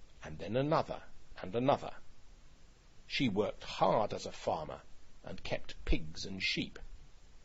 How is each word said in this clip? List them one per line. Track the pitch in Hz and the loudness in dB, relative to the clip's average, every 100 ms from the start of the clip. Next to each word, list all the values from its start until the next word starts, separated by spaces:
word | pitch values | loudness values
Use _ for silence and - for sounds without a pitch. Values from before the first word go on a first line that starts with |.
| - - | -16 -12
and | - 78 | -10 -6
then | 82 117 | 0 2
another | 147 156 - - - - - - | 4 4 2 -4 -8 -10 -10 -8
and | 92 | -2
another. | 117 131 123 - - - - - - - - - - - - - | 2 6 4 4 -6 -8 -10 -12 -16 -18 -18 -20 -20 -20 -18 -4
She | - 131 | 2 4
worked | 98 98 - - | 4 2 0 -4
hard | - - 143 104 | 4 6 6 4
as | 95 95 | 0 -6
a | |
farmer | - - 98 73 - - - - - - | -4 0 0 0 -8 -10 -10 -10 -10 -8
and | 87 | -6
kept | - 131 - - | -2 0 -2 0
pigs | - - 156 - 95 | 4 4 4 -4 -4
and | 95 | -2
sheep. | - - - - - - - - - - | 0 0 -2 -6 -10 -10 -14 -16 -16 -18